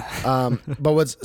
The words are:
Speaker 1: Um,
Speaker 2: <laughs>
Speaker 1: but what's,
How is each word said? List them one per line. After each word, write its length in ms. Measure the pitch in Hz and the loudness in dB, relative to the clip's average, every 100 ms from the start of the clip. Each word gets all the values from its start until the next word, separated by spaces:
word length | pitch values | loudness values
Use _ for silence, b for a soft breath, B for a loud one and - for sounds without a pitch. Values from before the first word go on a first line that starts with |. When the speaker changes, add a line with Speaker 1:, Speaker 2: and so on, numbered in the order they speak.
| B - | B -4
Speaker 1:
Um, 360 | 123 131 123 120 - | 0 0 0 -2 -4
Speaker 2:
<laughs> 80 | 135 | -2
Speaker 1:
but 120 | 151 | 2
what's, 220 | 151 143 - | 2 2 -2